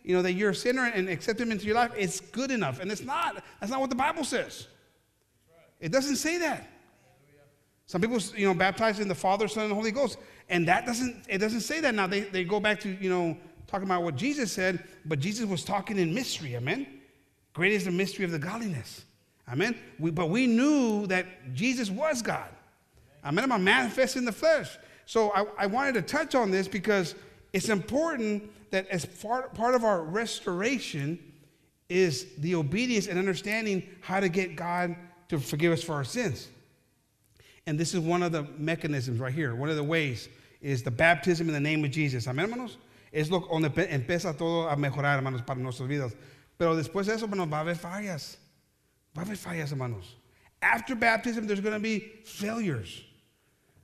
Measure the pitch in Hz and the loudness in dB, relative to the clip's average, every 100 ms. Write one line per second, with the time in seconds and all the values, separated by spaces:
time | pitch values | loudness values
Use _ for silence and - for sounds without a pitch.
0 | - 180 180 180 208 185 - 262 240 214 | 0 2 2 2 2 2 0 2 2 2
1 | 185 165 - 220 240 208 208 226 240 233 | 0 -2 -2 -2 0 -2 0 2 2 0
2 | 185 - - 220 269 247 151 131 190 214 | -2 -4 -8 -4 -2 0 0 -2 -4 -6
3 | 247 311 330 202 - - 202 269 269 254 | -4 -2 -2 -4 -12 -10 -4 -2 0 0
4 | 285 330 277 233 - - - - _ _ | 0 0 -2 -2 -2 -8 -18 -20 _ _
5 | _ _ _ _ _ - - - 160 254 | _ _ _ _ _ -20 -20 -10 0 0
6 | 277 262 311 349 320 208 - - _ _ | 2 0 0 0 0 -2 -8 -20 _ _
7 | _ _ _ - - _ _ _ - 180 | _ _ _ -20 -20 _ _ _ -8 -2
8 | 226 240 185 220 196 180 190 190 226 208 | 0 0 -2 0 2 4 2 2 2 2
9 | 202 175 190 202 208 220 214 202 220 226 | -2 0 2 2 0 -2 -2 0 0 0
10 | 254 - - - - 180 165 202 247 233 | 0 -2 -16 -16 -2 2 4 2 2 -2
11 | 254 - - 196 214 226 - 311 294 220 | -2 -6 -4 0 0 0 -2 0 2 2
12 | 185 202 202 190 180 208 208 208 202 190 | 2 0 -2 -4 0 0 2 0 -2 -4
13 | 190 180 170 151 - - - 196 190 180 | 0 2 0 -2 -10 -20 -8 -4 0 0
14 | 170 135 247 294 226 - 185 175 - - | 0 -2 -2 0 -2 0 0 0 -6 -12
15 | 151 151 170 214 214 170 - 196 190 208 | -4 -2 -2 -2 -2 -2 -2 -4 -2 0
16 | 165 202 247 - 147 120 127 233 277 - | 2 0 -4 -6 -6 -4 -2 -2 -4 -12
17 | - _ _ _ _ - 185 208 185 180 | -20 _ _ _ _ 0 2 2 0 0
18 | 196 - 180 165 175 226 220 139 - - | 0 -2 -4 -2 -4 -6 -4 -6 -8 -14
19 | - _ _ _ - 127 220 226 - - | -20 _ _ _ -8 -2 0 -2 -8 -4
20 | 165 147 156 220 254 226 285 294 240 208 | -2 0 0 2 4 6 6 4 4 2
21 | 202 185 180 - 131 127 240 254 208 196 | 2 0 -2 -8 -8 -2 0 0 -2 0
22 | 311 262 208 156 - - - _ _ _ | 0 0 -2 -4 -4 -16 -20 _ _ _
23 | - - 147 165 262 226 185 247 240 220 | -20 -12 -2 0 2 4 4 4 4 2
24 | 254 262 247 202 311 302 156 - - - | 2 2 -2 0 4 4 0 -12 -20 -20
25 | - 226 208 202 208 - 196 233 277 233 | -2 2 4 2 0 0 0 2 2 0
26 | 165 294 320 269 208 190 190 208 214 202 | 0 -2 2 2 4 2 0 -2 2 2
27 | 165 - - - - 190 220 202 - 254 | 2 -4 -18 -20 -6 -2 2 0 2 0
28 | 330 285 214 208 - - - 190 190 185 | 0 0 0 -2 -4 -18 -2 -2 0 -4
29 | - - 208 254 254 - 233 254 226 185 | -4 -8 -4 -2 -2 0 4 4 4 2
30 | 160 202 226 - 208 180 226 269 - 151 | 0 -2 -2 -4 -2 0 0 0 -2 -4
31 | 139 175 - - - _ _ _ - 180 | -4 -4 -10 -20 -20 _ _ _ -2 4
32 | 185 127 - - 156 175 143 190 254 220 | 4 2 -6 -6 -2 0 0 0 2 2
33 | 196 180 190 175 202 220 214 190 - - | 0 0 0 0 -2 -2 0 -2 -2 -12
34 | - 190 196 180 185 160 175 175 175 170 | -4 0 2 2 -2 -4 -2 0 -2 -4
35 | - - - 156 127 147 170 165 - 147 | -12 -20 -4 -4 -2 2 4 4 0 -4
36 | 123 240 214 110 - - _ _ _ _ | -2 -2 -2 -2 -10 -20 _ _ _ _
37 | _ _ _ _ - - - 151 160 185 | _ _ _ _ -20 -14 -4 -2 0 0
38 | 160 175 175 160 147 143 156 165 160 147 | 2 2 2 0 -4 -4 -2 -2 0 -2
39 | 123 117 131 147 139 117 147 151 147 165 | 0 -2 -2 -2 -2 -2 -2 0 0 2
40 | 147 113 - - - - 143 131 131 117 | 0 -4 -10 -20 -20 -10 -2 -2 0 4
41 | 165 170 185 170 165 147 147 156 147 151 | 6 6 4 2 2 0 2 2 0 2
42 | 147 127 123 131 202 240 240 - - - | 0 0 -2 -2 -2 -2 -8 -12 -20 -20
43 | - 156 151 180 175 160 156 165 170 143 | -8 -2 2 0 0 0 2 2 2 0
44 | 120 175 180 147 165 170 165 147 143 139 | 0 0 0 -2 0 0 2 0 0 2
45 | 143 139 131 127 117 127 131 120 131 143 | 2 2 0 -4 -4 -4 -4 -4 -4 -2
46 | 127 - - - _ - 170 160 147 196 | -4 -6 -16 -20 _ -2 0 2 0 -2
47 | 196 220 220 196 165 151 160 170 175 196 | -2 -2 -2 -2 -2 -2 -2 -4 -6 -8
48 | 208 151 - - _ _ _ _ _ _ | -6 -8 -10 -16 _ _ _ _ _ _
49 | _ 151 185 196 180 165 143 143 127 104 | _ -10 -6 -6 -6 -4 -4 -4 -4 -6
50 | 87 - _ _ _ - 190 226 226 247 | -10 -20 _ _ _ -2 0 2 0 2
51 | 233 226 240 233 202 196 214 214 220 214 | 4 4 0 -4 -2 -2 -2 -2 0 -2
52 | - - - - 208 226 202 120 87 - | -4 -16 -18 -8 -6 -2 0 -2 -4 -12
53 | - _ _ _ _ _ _ _ | -18 _ _ _ _ _ _ _